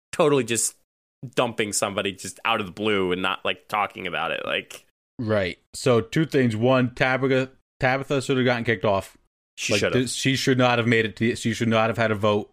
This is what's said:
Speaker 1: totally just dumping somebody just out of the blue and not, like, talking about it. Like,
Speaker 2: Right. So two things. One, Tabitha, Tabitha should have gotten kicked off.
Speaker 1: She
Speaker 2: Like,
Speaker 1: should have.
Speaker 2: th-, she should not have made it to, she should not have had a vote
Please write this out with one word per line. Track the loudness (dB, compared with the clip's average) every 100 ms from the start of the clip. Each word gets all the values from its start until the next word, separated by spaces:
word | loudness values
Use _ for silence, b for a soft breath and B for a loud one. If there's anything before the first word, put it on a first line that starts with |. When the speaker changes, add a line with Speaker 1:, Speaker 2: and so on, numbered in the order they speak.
| _
Speaker 1:
totally | 0 2 2 0
just | -2 -2 -6 _ _ _ _ -10 -2
dumping | -2 -2 -4
somebody | -2 -4 -2 -4
just | -6 -12 -6 -2
out | -2
of | -4
the |
blue | -4 -2 0 0
and | 0
not, | -2 -4
like, | -4 -6 -4
talking | -4 -4 -6 -8
about | -4 -4
it. | -4 -4
Like, | -6 -6 -16 _ _ _ -8
Speaker 2:
Right. | -2 0 -2 -6 _
So | -4 2 2
two | 2 -2 0
things. | 2 2 2
One, | 2 4 2 0
Tabitha, | -2 0 0 0 -2 _ _ -4
Tabitha | -2 0 -2 -2
should | 0 0
have | 2
gotten | 0
kicked | 0 0 2
off. | 0 -2 -14 _ _ _ -8
Speaker 1:
She | -2
Speaker 2:
Like, | 0
Speaker 1:
should | 2
have. | 0
Speaker 2:
th-, | 0
she | -2 0 0
should | 2 2
not | 4 2
have | 2
made | 2
it | 0 0
to, | -2 0
she | -2
should | 0 2
not | 2 2
have | 2
had | 0
a | 2
vote | 2 2 -2